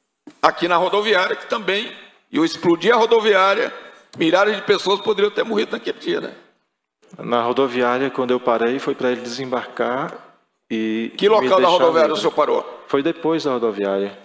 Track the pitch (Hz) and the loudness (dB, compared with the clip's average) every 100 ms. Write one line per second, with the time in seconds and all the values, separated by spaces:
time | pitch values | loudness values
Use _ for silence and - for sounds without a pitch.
0 | _ _ - - 156 - 170 170 185 196 | _ _ -20 0 0 2 0 2 2 0
1 | 214 190 185 147 - 233 180 196 240 - | 2 0 0 -4 -6 -6 -2 -4 -4 -12
2 | - _ _ 143 160 - 185 170 185 240 | -20 _ _ -2 -2 0 0 2 4 4
3 | 220 226 214 196 196 202 - - - - | 4 4 4 4 4 2 -2 -6 -20 -20
4 | _ - 160 180 208 208 202 196 185 196 | _ -2 2 4 2 0 0 0 0 -2
5 | 220 196 208 - 226 208 226 233 - - | 0 0 0 0 -2 -2 -4 -6 -8 -8
6 | - 160 - - _ _ _ _ _ _ | -4 -6 -6 -14 _ _ _ _ _ _
7 | _ - 113 120 117 123 135 123 120 123 | _ -12 -2 0 0 0 0 0 0 0
8 | 135 135 123 123 123 113 117 135 147 135 | -2 -2 -2 0 0 0 0 -2 -4 -2
9 | 123 120 117 117 131 123 107 - 117 127 | -2 -2 -6 -10 -6 -6 -6 -6 -4 -4
10 | 170 - - _ _ _ - 113 110 110 | -6 -10 -20 _ _ _ -8 -6 -4 -4
11 | 113 - 202 214 - 185 185 175 170 160 | -6 0 2 4 4 4 4 4 4 4
12 | 151 156 160 - 135 123 - - - 139 | 2 2 -2 0 0 0 -4 -14 -4 -2
13 | 147 165 156 160 143 123 113 101 98 98 | -2 -2 -2 -2 -2 -2 -2 -2 -2 -2
14 | 101 - | -4 -8